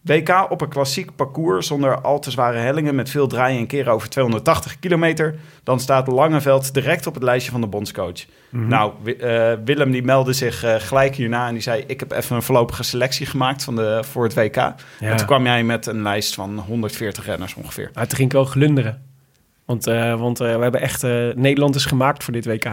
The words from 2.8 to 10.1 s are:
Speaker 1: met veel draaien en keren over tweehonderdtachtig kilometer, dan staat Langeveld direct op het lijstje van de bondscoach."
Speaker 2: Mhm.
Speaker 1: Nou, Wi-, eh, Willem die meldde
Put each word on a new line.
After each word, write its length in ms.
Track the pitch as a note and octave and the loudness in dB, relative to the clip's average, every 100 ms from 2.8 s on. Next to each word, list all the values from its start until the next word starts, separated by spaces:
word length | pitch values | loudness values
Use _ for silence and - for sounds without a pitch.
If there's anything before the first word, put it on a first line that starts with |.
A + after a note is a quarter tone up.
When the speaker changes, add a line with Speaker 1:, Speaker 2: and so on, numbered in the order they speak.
| D3+ | 0
Speaker 1:
met 160 | C#3 A#2 | 0 -2
veel 160 | D3 C3+ | 0 0
draaien 320 | A#2 B2+ C3 | 2 2 2
en 80 | A2+ | -2
keren 260 | C#3+ B2+ | -2 2
over 160 | A2+ - | 0 0
tweehonderdtachtig 720 | - B2+ A2+ D#3+ D#3+ - - | 0 0 2 2 2 0 -8
kilometer, 560 | F#3 E3+ E3 D#3+ D#3 D#3 - - | 0 2 2 2 -2 -2 -14 -16
dan 180 | - B2+ | -2 -2
staat 260 | B2+ C3+ C3 | 2 2 2
Langeveld 680 | B2+ D#3 D#3 C#3 C3+ C3+ | 4 4 4 4 2 2
direct 320 | C#3 C3+ E3+ E3+ | -2 0 -2 -2
op 80 | |
het 80 | D3 | -2
lijstje 280 | B2 B2 B2+ | 2 2 0
van 100 | A#2+ | -4
de 60 | A2 | -2
bondscoach." 580 | G2+ G#2 - F2+ F2+ - _ _ | -4 -6 -6 -6 -6 -16 _ _
Speaker 2:
Mhm. 180 | B2 A2+ | -4 0
Speaker 1:
Nou, 240 | A#2 G#2+ - | 2 2 -2
Wi-, 100 | G#2+ B2 | -8 -4
eh, 360 | A#2+ A#2 A2+ A2+ | 0 2 2 0
Willem 260 | A2 D3 C3+ | 0 2 2
die 120 | B2+ | 2
meldde 300 | B2 | 4